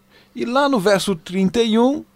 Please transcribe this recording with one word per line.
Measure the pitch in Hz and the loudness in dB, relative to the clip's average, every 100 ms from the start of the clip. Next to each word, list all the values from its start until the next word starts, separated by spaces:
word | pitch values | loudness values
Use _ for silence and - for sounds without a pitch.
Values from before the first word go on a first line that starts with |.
| _ _ _ | _ _ _
E | - | -8
lá | 233 254 285 | -4 0 0
no | 262 | 0
verso | 185 196 - 180 | 2 0 0 -6
trinta | - 180 190 233 | -4 -2 0 0
e | 233 220 | 2 2
um, | 247 302 330 | 2 0 -8